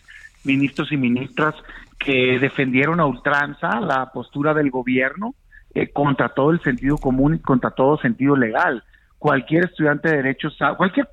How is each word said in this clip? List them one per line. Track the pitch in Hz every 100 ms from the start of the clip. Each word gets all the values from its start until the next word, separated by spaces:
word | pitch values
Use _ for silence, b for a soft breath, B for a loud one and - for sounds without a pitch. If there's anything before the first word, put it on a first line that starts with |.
| - B B B
ministros | 139 135 139 - 147
y | 147
ministras | 120 123 127 - 151 - B B B -
que | - 131 127 127
defendieron | 135 - 131 123 147 170
a | 147
ultranza | 123 143 143 143 143 170 220
la | 175 131 131
postura | 127 120 143 151
del | 151 143
gobierno, | 127 123 127 135 175 226 - _ b b
eh, | - -
contra | - 143 135 123
todo | - 143
el | 170
sentido | 147 123 131 147
común | 139 131 147 160
y |
contra | - 127 113
todo | - 131 151
sentido | 127 110 139 135
legal. | 113 127 175 117 - b b b
Cualquier | 151 135 - 160 180
estudiante | - 151 147 165
de | 151
Derecho | 131 135 156
sa-, | - 147
cualquier | - 185 277 -